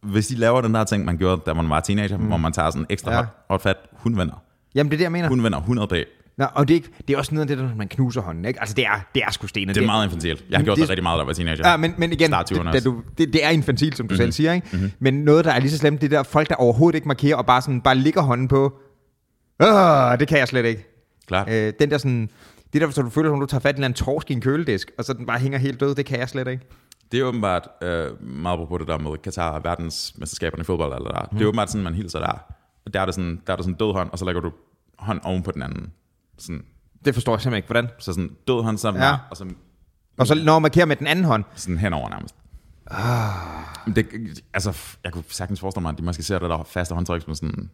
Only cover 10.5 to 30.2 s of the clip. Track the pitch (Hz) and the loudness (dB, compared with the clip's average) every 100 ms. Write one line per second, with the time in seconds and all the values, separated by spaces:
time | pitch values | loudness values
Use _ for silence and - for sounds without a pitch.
10.5 | 95 104 101 156 92 87 85 69 78 85 | 0 2 4 2 2 0 0 0 -2 -2
11.5 | 78 175 165 165 170 170 160 160 151 - | 4 4 4 2 -2 -4 2 2 2 0
12.5 | 90 85 131 123 120 - - 160 156 151 | -2 0 2 2 -2 -8 -2 0 2 2
13.5 | 160 147 120 160 143 113 95 117 82 156 | 2 2 2 0 -2 -4 0 0 2 2
14.5 | 175 - 92 98 - 131 139 151 156 165 | 2 -2 -2 -2 2 2 4 6 6 6
15.5 | 123 135 151 151 147 147 147 135 151 151 | 2 2 2 2 2 2 2 2 0 2
16.5 | - 123 113 165 160 147 135 143 147 113 | 4 4 6 4 4 0 0 2 2 4
17.5 | 127 127 127 135 131 139 175 143 123 127 | 4 4 0 4 4 4 2 2 2 2
18.5 | 135 139 135 - _ _ _ _ _ _ | 4 2 -2 -20 _ _ _ _ _ _
19.5 | _ 190 208 180 147 127 123 139 151 123 | _ 6 8 8 8 6 4 4 4 4
20.5 | 131 117 113 - _ _ _ - 92 101 | 2 2 0 -8 _ _ _ -2 -2 0
21.5 | 113 107 104 143 143 139 123 110 _ - | 0 0 2 2 2 0 0 -2 _ -20
22.5 | _ _ 151 156 139 123 147 156 143 139 | _ _ 0 0 0 -2 0 0 0 -2
23.5 | 135 139 139 135 123 - 147 - 127 127 | 0 0 0 -2 -2 -2 -4 -2 -2 0
24.5 | 147 160 98 - - 123 120 120 120 131 | 0 0 -2 -4 -10 -6 -6 -2 -2 0
25.5 | 135 135 123 139 139 135 131 127 139 127 | 0 -2 0 -2 -2 -4 -4 -4 -6 -6
26.5 | 127 - - _ - _ 120 131 120 101 | -8 -12 -20 _ -20 _ -2 0 0 0
27.5 | 90 - - 87 85 76 50 53 65 85 | 0 -4 -10 -4 -4 -4 -8 -14 -8 -4
28.5 | 87 80 87 78 78 76 78 - 92 85 | -4 -4 -6 -4 -4 -4 -8 -8 -4 -4
29.5 | 76 82 85 82 - - - | -4 -4 -4 -6 -8 -10 -10